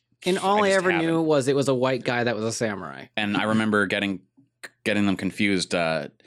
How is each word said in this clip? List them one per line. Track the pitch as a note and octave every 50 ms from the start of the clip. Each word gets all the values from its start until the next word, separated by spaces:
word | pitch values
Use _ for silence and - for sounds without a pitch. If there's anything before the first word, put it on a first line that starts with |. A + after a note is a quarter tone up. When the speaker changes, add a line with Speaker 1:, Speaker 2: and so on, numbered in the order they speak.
| _ _ _ _ -
Speaker 1:
And | F#3 F3+ F#3+
all | - F#3+ G3+ G#3+ G#3
Speaker 2:
I |
Speaker 1:
I | G3
Speaker 2:
just | F#3+ F#3+
Speaker 1:
ever | F3+ F#3
Speaker 2:
haven't. | F3 E3+ E3
Speaker 1:
knew | E3 E3 E3 E3
was | D#3 D3+ C#3+ B2+ B2+
it | C#3
was | C#3 C#3 B2
a | C3+
white | B2 B2 C3 C3 B2 A2
guy | - B2 A#2+ A#2+
that | A#2+ A#2
was | G#2 G#2+
a | A2+ A2+
samurai. | - B2 A2 G#2 F#2+ F2+ D#2 C#2 C2+ D2 - _
Speaker 2:
And | - G#2+ G#2 G2+ F#2
I | G2+
remember | G#2+ A2 A2 A2 G#2+ G#2 G#2 G2+
getting, | F#2 G#2 G2+ G2+ G2+ G2 F#2 - _ _ _ _ _ _ _ - - _ _ -
getting | G#2+ G#2+ G#2 G2+
them | G2+ F#2+
confused. | F2+ - F#2+ - - G#2+ G2+ G2+ F#2 E2 - -
Uh, | F2+ E2+ D#2+ D#2+ D#2 D2 C2+ - _ _